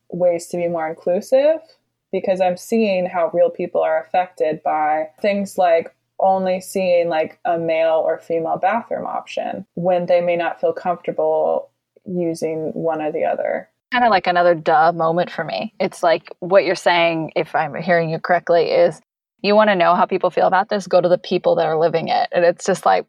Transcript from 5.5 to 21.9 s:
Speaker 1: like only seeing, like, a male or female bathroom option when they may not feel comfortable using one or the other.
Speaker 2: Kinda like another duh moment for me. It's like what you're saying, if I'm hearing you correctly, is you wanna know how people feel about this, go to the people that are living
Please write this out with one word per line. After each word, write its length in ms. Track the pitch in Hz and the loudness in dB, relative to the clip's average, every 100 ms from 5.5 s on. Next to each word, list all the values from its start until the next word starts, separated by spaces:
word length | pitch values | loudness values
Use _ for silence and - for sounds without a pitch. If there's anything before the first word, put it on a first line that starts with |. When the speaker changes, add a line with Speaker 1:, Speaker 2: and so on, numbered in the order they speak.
| - | 0
Speaker 1:
like 360 | 180 165 165 - _ - | 2 2 0 -12 _ -2
only 400 | 190 190 185 185 | 2 2 0 -4
seeing, 480 | - 196 185 175 170 | -4 -4 2 2 2
like, 300 | 160 160 - | -2 -4 -6
a 140 | - 170 | -4 -2
male 440 | 165 160 165 160 | 0 0 2 2
or 140 | - 160 | 0 -4
female 380 | - 165 160 151 | -4 -4 -2 -2
bathroom 500 | 180 226 - - - | 0 -2 -4 -8 -6
option 600 | - - - - - 196 | -8 -8 -8 -6 -8 -10
when 320 | - 175 180 175 | -4 0 0 2
they 140 | 180 | 0
may 160 | 175 170 | 2 -2
not 240 | 165 - | -2 -2
feel 120 | 170 | -4
comfortable 960 | 165 185 175 - 165 156 156 156 165 - _ _ _ | -2 -4 -4 -4 -2 0 0 0 -2 -6 _ _ _
using 640 | - 180 170 165 160 160 156 | -8 -4 -4 -4 -6 -4 -6
one 280 | - 165 156 | -4 -4 -2
or 120 | 156 | -4
the 120 | 156 | -2
other. 440 | 147 - - - - _ _ | -2 -2 -4 -6 -8 _ _
Speaker 2:
Kinda 160 | 247 240 | 0 2
like 180 | 196 185 | 2 2
another 280 | 180 175 | 2 4
duh 380 | 170 151 156 165 | 2 2 4 4
moment 380 | 170 165 170 175 | 2 0 0 -2
for 140 | - | -6
me. 280 | 156 - 214 - | -6 -6 -8 -6
It's 240 | 190 - | -6 0
like 300 | 175 165 - - | 0 0 -2 -12
what 240 | 180 196 | 2 2
you're 100 | 160 | 4
saying, 580 | 175 - 175 170 165 156 - | 0 0 2 2 0 -4 -4
if 180 | 160 | -2
I'm 200 | 151 156 | -2 -4
hearing 360 | - 170 170 165 | -6 0 0 0
you 80 | 160 | -4
correctly, 520 | - 175 - 170 156 | 0 0 2 2 2
is 300 | - 175 160 _ _ _ _ | 2 2 0 _ _ _ _
you 120 | 190 | 2
wanna 220 | 208 214 196 | 4 4 4
know 180 | 170 | 4
how 120 | 180 180 | 4 2
people 240 | 190 180 | 0 0
feel 160 | - 185 | 2 2
about 220 | 185 196 | 2 0
this, 180 | 208 180 | -4 0
go 140 | 180 | 2
to 80 | 175 | 4
the 100 | 175 | 2
people 360 | - 180 175 170 | 0 -2 0 0
that 100 | 160 | 0
are 120 | 156 | 0
living 300 | 165 | 0